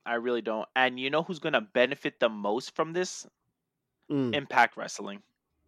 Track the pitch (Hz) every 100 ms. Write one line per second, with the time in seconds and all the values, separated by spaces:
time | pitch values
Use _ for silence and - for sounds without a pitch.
0 | - 120 120 120 113 110 - 131 127 127
1 | 131 151 165 165 160 135 107 123 127 139
2 | 156 - 120 107 101 113 - - 160 170
3 | 180 - - _ _ _ _ _ _ _
4 | - 143 127 143 139 131 117 - 104 -
5 | 101 101 - _ _ _